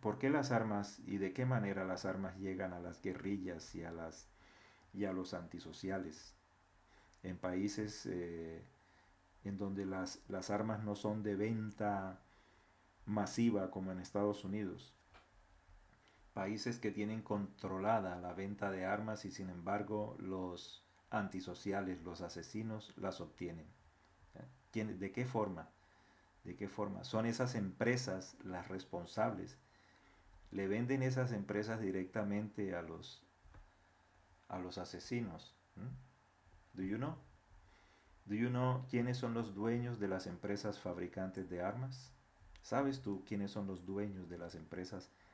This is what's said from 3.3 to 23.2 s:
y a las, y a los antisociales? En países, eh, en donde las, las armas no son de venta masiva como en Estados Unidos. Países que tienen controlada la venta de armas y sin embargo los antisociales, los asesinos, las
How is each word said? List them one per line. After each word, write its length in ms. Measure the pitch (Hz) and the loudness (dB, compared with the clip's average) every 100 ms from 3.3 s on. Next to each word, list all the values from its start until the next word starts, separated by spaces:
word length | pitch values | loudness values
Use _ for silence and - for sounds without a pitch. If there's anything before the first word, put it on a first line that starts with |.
| 101 92 85 - | 0 0 -4 -6
y 80 | - | -8
a 80 | 85 | -6
las, 380 | 85 82 80 - - - - - - - | -6 -6 -8 -16 -20 -20 -20 -20 -20 -10
y 140 | 95 101 | 0 2
a 60 | |
los 200 | 92 92 | 2 0
antisociales? 1040 | 90 85 87 82 80 95 95 87 - - - _ _ - - - - - - | -4 -6 -8 -8 -6 -2 0 -2 -8 -16 -20 _ _ -20 -20 -20 -20 -20 -12
En 160 | 92 90 | -8 -2
países, 640 | 90 90 101 101 107 - | 0 2 2 2 -2 -4
eh, 580 | - 90 87 85 82 82 - - - - - - - - | -4 -2 -2 -4 -6 -8 -12 -20 -20 -20 -20 -20 -20 -10
en 120 | 101 98 | -4 -2
donde 300 | 101 98 95 | 0 0 0
las, 340 | 95 92 - - | 0 -2 -6 -4
las 220 | 98 92 | -4 2
armas 340 | 101 110 107 | 2 2 0
no 120 | 107 101 | 0 0
son 260 | 107 107 | 0 2
de 120 | 107 | 2
venta 880 | 98 107 113 107 101 104 98 95 95 - - - - - - - - - | 2 4 2 0 0 2 2 0 -6 -14 -20 -20 -20 -20 -20 -20 -12 0
masiva 640 | 104 98 - 117 104 95 | 2 2 6 6 6 2
como 200 | 95 95 | -2 -2
en 100 | 92 | -4
Estados 440 | - 101 104 101 | 0 4 4 4
Unidos. 500 | 95 104 98 - - - - - - - - - - - - - - - - | 0 -2 -2 -4 -12 -20 -20 -20 -20 -20 -20 -20 -20 -20 -20 -20 -20 -20 -10
Países 460 | - 98 107 120 117 | -2 0 0 0 0
que 120 | 110 | 0
tienen 300 | 98 104 110 | 2 0 0
controlada 960 | 107 101 98 - 95 95 101 113 95 87 | 0 0 0 -4 -4 0 4 6 4 -2
la 160 | 90 | -4
venta 380 | 90 98 101 101 | -4 -4 0 0
de 160 | 95 92 | 0 2
armas 400 | 101 110 107 98 | 2 0 -4 -4
y 40 | |
sin 200 | - 95 | -6 -6
embargo 640 | 87 85 101 101 107 107 - | -4 0 2 2 0 0 -4
los 640 | 95 95 90 87 - - - - - | -4 -2 -2 -4 -10 -14 -18 -20 -2
antisociales, 920 | 107 98 92 92 87 101 98 95 87 | 0 0 -2 -6 -4 0 2 0 -2
los 180 | 85 85 | -4 -6
asesinos, 720 | 87 87 82 110 110 110 - - | -6 -6 -6 -4 -2 -4 -8 -4
las 240 | 95 92 | -2 -2